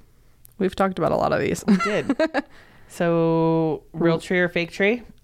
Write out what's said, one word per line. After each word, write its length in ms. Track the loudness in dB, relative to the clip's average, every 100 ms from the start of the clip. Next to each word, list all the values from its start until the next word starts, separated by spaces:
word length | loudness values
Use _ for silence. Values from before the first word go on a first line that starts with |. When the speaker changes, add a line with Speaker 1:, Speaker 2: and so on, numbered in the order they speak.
| -20 -20 -20 _ -20 -4
Speaker 1:
We've 160 | -4 0
talked 220 | -2 0
about 140 | 0
a 40 | 0
lot 160 | 0
of 80 | 0
these. 240 | 0 -2 2
Speaker 2:
We 100 | 2
did. 380 | 2 -2 -2 -2
Speaker 1:
<laughs> 280 | 0 -2 -8 -20 -20 -20 -20
Speaker 2:
So, 960 | -2 0 2 2 2 2 2 0 -4 -8
real 200 | -2 0
Speaker 1:
Well, 60 | 0
Speaker 2:
tree 180 | 0 0
or 100 | 0
fake 220 | -2 -6
tree? 320 | 0 0 0 -6 -20